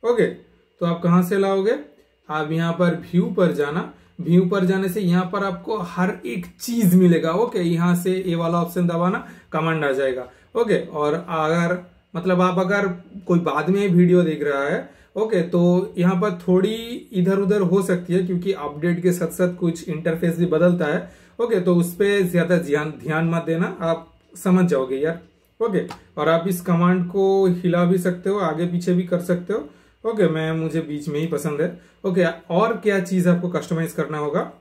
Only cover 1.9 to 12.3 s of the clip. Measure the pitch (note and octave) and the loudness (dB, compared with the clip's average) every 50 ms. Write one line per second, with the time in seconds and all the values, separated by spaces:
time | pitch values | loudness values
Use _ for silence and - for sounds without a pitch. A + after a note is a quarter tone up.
1.9 | - _ _ _ _ _ _ _ D3+ D#3 D#3 D3 D#3+ E3 E3+ E3 E3+ E3+ F3+ F3 | -20 _ _ _ _ _ _ _ -6 -4 -4 -2 -2 -2 0 -2 0 0 2 0
2.9 | D#3 - - - - F3 - A#3+ - - F#3 E3 D3 C#3+ D3 C#3+ D3 F3 - - | 0 -2 -6 -2 0 0 0 2 2 2 2 2 2 0 -2 -2 -2 -4 -6 -6
3.9 | - _ _ _ _ - F3 - E3+ F3+ F#3+ F3 G3+ G3 F#3 F3+ F#3+ F#3+ G3 F#3+ | -12 _ _ _ _ -10 -2 2 4 4 4 4 2 0 2 2 2 0 0 -2
4.9 | F3+ A3 G3+ F3 F3 F3+ F#3 F3 F#3 G3+ G3 G3 F3+ F3 - - - - F3+ F3 | -2 -2 0 2 2 0 0 -2 -4 -4 -4 -4 -6 -6 -6 -6 -6 -6 -6 -8
5.9 | - F3 F3+ F#3+ G3 - - - A#3+ F#3 F3 - - _ - - A#3 A#3 A3 F3+ | -4 -2 -2 -2 -2 -4 -8 -8 -8 -8 -8 -10 -14 _ -10 -6 -2 2 2 6
6.9 | F3 F#3 F#3 F3 E3+ D#3 D3 E3 E3 F#3 A#3 A#3+ - G#3+ F3 E3+ E3+ E3 E3+ F3 | 6 6 6 6 6 4 2 0 0 0 0 0 0 -2 0 0 0 2 2 2
7.9 | F3 F3 - F#3+ F#3 F#3 F#3+ F#3 E3+ E3+ E3+ E3 E3+ F3 F3 F3 - F#3 F3 E3+ | 2 2 0 -2 -2 -2 -2 -4 -4 -2 -2 0 0 0 -2 -2 -2 -2 0 0
8.9 | E3+ E3 F3 F3+ G3 B3 - - - - - _ - D#3 D#3 D#3+ D#3+ D#3 D3+ C#3+ | 0 0 0 0 -2 -2 -6 -12 -20 -20 -20 _ -4 -2 -2 0 -2 0 0 0
9.9 | C3+ C3 C#3 C3+ B2+ B2+ B2+ - - _ _ _ _ A3+ A#3 A3 F#3+ C#3 - - | 0 0 0 -2 -2 -4 -8 -12 -16 _ _ _ _ -2 0 2 0 -2 -2 -4
10.9 | - D3+ D3 D3 D3 E3+ E3+ - E3+ D#3+ D#3 D#3 E3 E3+ E3+ F3 F3+ F3+ - - | -4 -2 -2 0 0 -2 -4 -6 -4 -2 0 0 2 0 0 0 -2 -4 -6 -14
11.9 | _ _ _ _ _ E3+ F3 F#3 | _ _ _ _ _ -6 -2 0